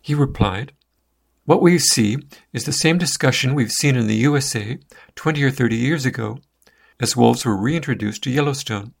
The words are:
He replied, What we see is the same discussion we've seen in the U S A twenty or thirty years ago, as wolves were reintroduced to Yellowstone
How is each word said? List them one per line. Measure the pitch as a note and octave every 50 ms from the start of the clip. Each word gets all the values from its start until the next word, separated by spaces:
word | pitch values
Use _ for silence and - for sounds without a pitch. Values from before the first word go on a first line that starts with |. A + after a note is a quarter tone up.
He | _ - D3
replied, | D3 C#3+ C3+ - - A2 G2+ F#2 G2+ C3+ - _ _ _ _ _ _ _ _ _ _ _ _ _ _ _
What | - D#3+ G3+
we | - E3+ F3+
see | D#3+ C#3 - - C3+ A2+ G2+ A2 C#3+ - _ - - _ _ -
is | A#2+ -
the | C#3+
same | C#3 - - D#3+ E3
discussion | F3+ F3 C#3 - - - C3 B2+ - - B2+ C3+
we've | D3 A#2+ G#2+
seen | - - - D3 C3+
in | B2 A#2
the | G#2+ A2 A2 A#2 D3
U | D3
S | C#3+ C#3 - -
A | A#2 G2+ G#2+ C3 - _ _ - - - _ _
twenty | - - D#3 D#3 D3 C#3+
or | C3+
thirty | C3 - B2+ A#2 A#2
years | A2+ A#2+ C3+ E3 D#3+ C3
ago, | C3 - - A2+ G#2+ A2+ C3+ _ _ _ _ _ _ _ _ _ _ _ _
as | A#2+ A2+ -
wolves | B2 A#2+ A#2 B2 A#2+ -
were | B2 G#2
reintroduced | F#2+ G2+ B2 D#3+ E3+ - - B2+ - G#2 G#2 G#2+ - -
to | C3+
Yellowstone | B2 C#3+ D3 D3 C3+ C#3 - - A2 G2+ G2+ A2+ - _